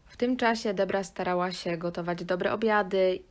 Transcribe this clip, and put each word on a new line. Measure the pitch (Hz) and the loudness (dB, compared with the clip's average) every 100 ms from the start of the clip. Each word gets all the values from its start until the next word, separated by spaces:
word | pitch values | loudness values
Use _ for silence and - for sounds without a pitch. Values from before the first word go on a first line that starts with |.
| _ | _
W | - | -2
tym | 247 254 | 0 2
czasie | 233 226 220 | 2 0 0
Debra | 190 190 196 | 0 0 0
starała | 185 - 180 180 180 | -2 -4 -2 0 0
się | 180 180 170 | -4 -4 -4
gotować | 175 175 170 175 | -4 -4 -4 -4
dobre | 175 180 196 | -2 0 0
obiady | 214 220 208 190 190 185 185 - | 0 2 2 2 2 2 2 -6